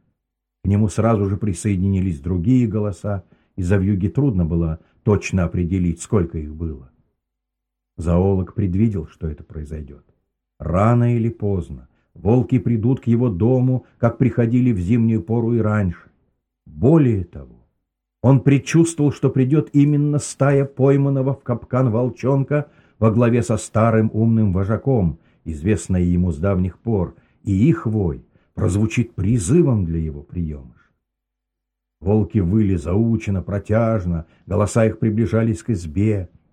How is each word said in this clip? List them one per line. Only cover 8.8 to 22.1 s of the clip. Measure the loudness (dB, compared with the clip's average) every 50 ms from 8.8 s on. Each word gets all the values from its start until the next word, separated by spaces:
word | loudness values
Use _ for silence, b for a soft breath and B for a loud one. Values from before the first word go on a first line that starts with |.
| 0 0 0 -4 -8
что | -10 -14 _ -10
это | -10 -10 -10 -14
произойдет. | -16 -14 -14 -12 -12 -12 -12 -12 -14 -18 -20 _ _ _ _ _ _ _ _ _ _ _ _
Рано | -6 -2 0 2 4 4 4 4 2 2 2
или | 0 0
поздно | -2 -4 -4 -4 -4 -2 -4 -4 -8 -12 -16 -16 _ _ _ _ _ _
волки | -4 0 2 2 2 2 0 0 0
придут | 0 0 -2 0 0 0 0 0
к | 0
его | 0 0 2 0 0
дому, | 0 0 2 2 2 2 2 0 0 -2 B B B
как | B -2 -2 0
приходили | 2 0 0 2 0 0 2 2 2 2 2
в | 0 0
зимнюю | 0 0 0 2 2 2 0 0
пору | -2 -2 -2 -2 0 0 0
и | 0
раньше. | 0 0 0 0 0 -2 -4 -6 -14 _ _ _ _ _ _ _ _ _ _ _ _
Более | -20 -8 0 2 4 4 6 4 4 2 -2 -4
того, | -8 -12 -18 -20 -20 -20 -20 _ _ _ _ _ _ _ _ _ _ _ _
он | 4 4 4 6
предчувствовал, | 6 4 2 2 0 2 2 2 2 2 2 0 0 0
что | 0 0 -2 0
придет | 2 2 0 2 2 0 0 2 2
именно | 4 4 4 4 2 0 0 0
стая | -2 -4 -6 -4 0 0 2 2 2 0
пойманного | -2 -2 0 2 4 4 4 2 0 0 0 -2 -2 -4
в | -6 _
капкан | -6 -6 -6 -6 -4 -2 0 0 0
волчонка | 0 0 -2 -4